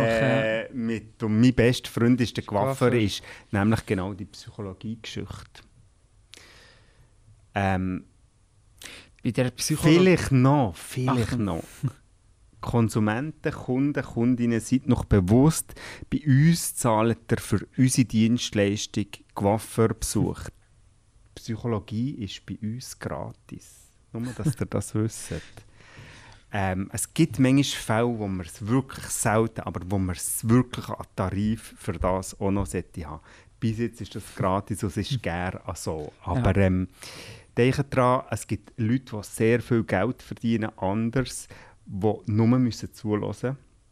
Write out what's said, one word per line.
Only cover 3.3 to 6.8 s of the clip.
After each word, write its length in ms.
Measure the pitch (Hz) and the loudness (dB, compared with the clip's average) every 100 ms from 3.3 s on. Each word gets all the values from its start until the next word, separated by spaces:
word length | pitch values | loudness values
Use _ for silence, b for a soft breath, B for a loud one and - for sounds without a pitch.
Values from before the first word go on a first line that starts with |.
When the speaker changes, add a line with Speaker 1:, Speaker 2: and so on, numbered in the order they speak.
| B B | B B
Speaker 1:
nämlich 320 | 101 104 113 - | 0 2 2 0
genau 260 | 95 92 | -2 -4
die 120 | 101 98 | -8 -14
Psychologie-Geschichte. 1400 | - - - 98 95 110 113 - 104 98 - - - - _ _ _ _ _ _ - b b b b | -18 -18 -14 -12 -10 -12 -12 -12 -10 -10 -12 -16 -20 -20 _ _ _ _ _ _ -20 b b b b